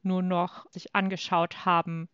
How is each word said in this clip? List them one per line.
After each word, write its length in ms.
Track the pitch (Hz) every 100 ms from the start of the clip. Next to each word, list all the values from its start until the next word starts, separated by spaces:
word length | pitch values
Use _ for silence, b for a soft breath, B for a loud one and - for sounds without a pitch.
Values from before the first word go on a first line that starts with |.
nur 200 | 190 185
noch 480 | 180 175 180 - -
sich 240 | 180 -
angeschaut 720 | 202 190 185 - 175 170 - 185
haben, 420 | 170 165 165 165